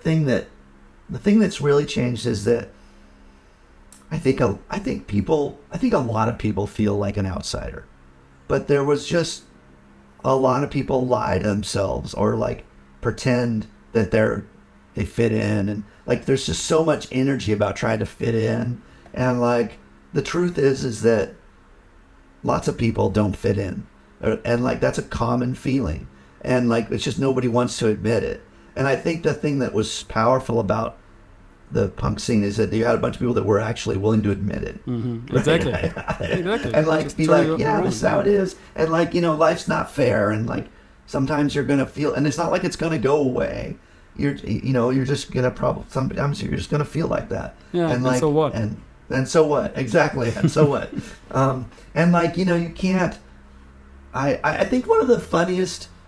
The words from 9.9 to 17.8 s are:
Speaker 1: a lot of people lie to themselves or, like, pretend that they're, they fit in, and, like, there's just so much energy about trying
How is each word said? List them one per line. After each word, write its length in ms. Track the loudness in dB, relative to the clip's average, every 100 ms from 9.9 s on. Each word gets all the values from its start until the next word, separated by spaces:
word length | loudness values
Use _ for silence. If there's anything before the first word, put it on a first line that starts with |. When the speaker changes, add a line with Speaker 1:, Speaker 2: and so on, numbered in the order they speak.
| -20 -20 -6
Speaker 1:
a 120 | 0 2
lot 260 | 4 2
of 80 | 2
people 360 | -2 0 0 2
lie 320 | 0 0 0
to 100 | 0
themselves 640 | 0 -2 -2 -2 -4 -6
or, 220 | -2 0 0
like, 280 | -2 -4 -12 -20 -20 -6
pretend 680 | -4 -2 0 2 0 -2 -4 -12 -4
that 180 | 0 2
they're, 340 | 4 2 0 -6 -16 -20 -20 -12
they 100 | -6
fit 280 | -4 0 2
in, 360 | 2 0 0 -2
and, 160 | -4 -10 -10
like, 200 | -2 0 2
there's 200 | 0 0
just 180 | -4
so 200 | 0 2
much 240 | 2 0 -2
energy 420 | 0 0 0 0
about 240 | 0 0
trying 220 | 0